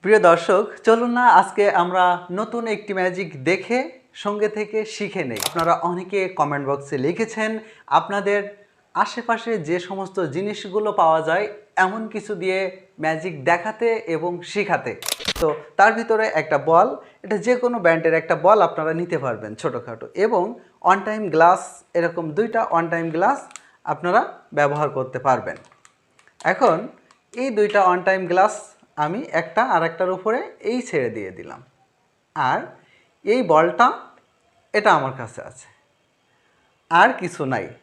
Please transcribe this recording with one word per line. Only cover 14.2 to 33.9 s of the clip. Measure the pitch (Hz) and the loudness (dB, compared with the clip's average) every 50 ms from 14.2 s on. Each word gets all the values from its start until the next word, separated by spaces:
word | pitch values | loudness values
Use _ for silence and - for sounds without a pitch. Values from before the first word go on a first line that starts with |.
| 160 175 175 170 175 - | -2 -4 -6 -6 -10 -8
শিখাতে। | - 202 196 - 175 135 - 123 101 - - - - - - - - - | -4 -4 -2 0 -2 -2 -2 -6 -10 -8 -8 -8 -8 -6 -6 -8 -4 0
তো | 170 156 147 151 - - _ - | 0 0 0 -2 -8 -8 _ 6
তার | 190 220 220 | 6 6 6
ভিতরে | 220 226 226 226 214 220 214 - 156 | 2 0 0 0 0 0 0 0 -2
একটা | 147 - 151 143 139 156 | 0 2 0 0 2 4
বল, | 165 170 202 254 285 - - - _ _ - | 6 6 6 4 0 -8 -14 -20 _ _ -6
এটা | 190 214 196 - | -4 -4 -2 2
যে | 233 247 247 247 | 0 0 2 2
কোনো | 247 240 226 180 | -2 -2 2 2
ব্র্যান্ডের | 170 165 165 160 165 160 160 | 2 2 4 2 2 2 2
একটা | 160 - 170 156 151 | 0 0 -2 2 6
বল | 185 214 214 180 | 6 6 6 4
আপনারা | 170 - - 156 160 160 165 | 2 0 -2 -4 -2 -2 -4
নিতে | 175 170 175 151 135 | -4 -4 -4 -4 -4
পারবেন | 131 117 104 110 104 107 - | -4 -6 -6 -8 -12 -12 -6
ছোটোখাটো, | - 151 127 120 - 123 113 113 117 117 _ - 196 | -6 -6 -6 -6 -10 -10 -14 -14 -16 -12 _ -2 0
এবং | 226 240 185 175 214 247 - - _ _ _ - 175 | 0 2 0 -2 -2 -6 -14 -18 _ _ _ 2 2
on | 190 196 196 | 4 4 2
time | 214 214 214 214 185 151 | -6 -6 -6 -6 -2 4
গ্লাস, | 160 165 170 185 190 - - - - _ _ _ | 6 6 6 6 4 -2 -12 -18 -20 _ _ _
এরকম | 170 170 165 165 175 165 156 147 | -2 -2 -2 -2 -4 -8 -6 -2
দুইটা | 175 226 226 233 226 226 - - | -2 -2 -2 0 -2 -2 0 0
on | 165 170 165 170 | -2 0 0 -2
time | 165 165 165 156 | -4 -4 -4 -2
গ্লাস | 165 185 226 277 277 - - - - _ _ _ _ _ - 156 | 0 0 0 0 -2 -8 -16 -20 -20 _ _ _ _ _ -8 -8
আপনারা | 156 170 175 185 220 - - - - _ _ - | -4 -2 2 2 2 2 0 -10 -18 _ _ 0
ব্যবহার | 147 147 143 143 147 151 139 135 | 0 0 2 2 0 -2 -2 -2
করতে | 131 131 131 - 127 131 | -4 -6 -6 -8 -4 0
পারবেন। | 139 127 117 - - - - - _ _ _ _ - _ _ _ _ _ _ _ _ _ _ - 165 190 | 2 0 0 0 -8 -12 -12 -16 _ _ _ _ -20 _ _ _ _ _ _ _ _ _ _ -2 -2 0
এখন | 185 269 220 160 175 220 - - _ _ _ _ _ _ _ - 240 | 4 4 2 2 2 -2 -10 -16 _ _ _ _ _ _ _ -8 -6
এই | 254 269 226 | -6 -4 0
দুইটা | 208 208 202 202 202 190 180 | 0 0 2 2 2 4 4
on | 180 180 175 | 2 2 2
time | 190 190 190 185 170 175 | 0 0 0 0 0 2
গ্লাস | 185 190 214 208 - - - _ _ _ _ _ - 151 | 2 2 2 0 -6 -16 -20 _ _ _ _ _ -4 -4
আমি | 151 175 226 285 - - 160 | -4 -4 -6 -8 -4 -4 -4
একটা | 165 165 - 214 240 262 208 | -4 -2 0 0 0 2 2
আর | 165 165 165 | 0 0 0
একটার | 165 - 190 180 185 | -2 -2 -2 -2 -2
উপরে | 180 190 220 220 269 403 - - _ - 208 | -4 -2 -2 -2 -2 -4 -8 -14 _ -6 -4
এই | 233 247 240 - | -4 -4 -6 -2
ছেড়ে | - 151 127 113 110 | -2 -2 -2 -2 -6
দিয়ে | 110 101 95 92 | -8 -10 -10 -12
দিলাম, | - 85 76 62 - - _ _ _ _ _ _ _ _ _ _ _ _ _ _ - 139 127 | -14 -16 -16 -18 -18 -20 _ _ _ _ _ _ _ _ _ _ _ _ _ _ -2 0 0
আর | 143 196 - - - _ _ _ _ _ _ _ _ _ _ 196 220 | 0 -2 -4 -8 -18 _ _ _ _ _ _ _ _ _ _ 0 0
এই | 254 240 170 | 0 2 4
বলটা | 160 156 165 175 165 - 240 254 | 4 4 4 4 4 4 2 2